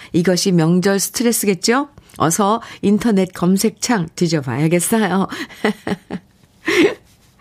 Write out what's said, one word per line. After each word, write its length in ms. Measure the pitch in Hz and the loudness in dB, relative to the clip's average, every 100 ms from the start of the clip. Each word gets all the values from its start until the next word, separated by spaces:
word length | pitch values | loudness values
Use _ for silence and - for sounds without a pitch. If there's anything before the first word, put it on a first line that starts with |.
| - | -4
이것이 400 | 165 175 175 196 | -2 0 0 2
명절 480 | 175 160 180 185 196 | 2 4 2 2 0
스트레스겠죠? 920 | - - 240 220 208 180 - 247 294 - _ - | -2 -2 -2 0 -2 0 0 0 -2 -10 _ -2
어서 460 | 151 165 202 226 - - | -2 2 0 0 -4 -4
인터넷 500 | 196 208 233 196 185 | 0 2 2 2 0
검색창 760 | - 180 190 220 214 - 226 156 - | 0 0 2 0 -2 -2 -2 -2 -4
뒤져봐야겠어요. 1120 | 170 160 131 123 156 175 170 226 202 185 170 - - - | -2 0 -2 -2 0 0 0 0 0 0 -2 -6 -12 -6
<laughs> 460 | 208 - - - _ - - _ _ _ - 392 330 - _ _ _ _ | -4 -4 -8 -8 _ -14 -14 _ _ _ -2 2 2 0 _ _ _ _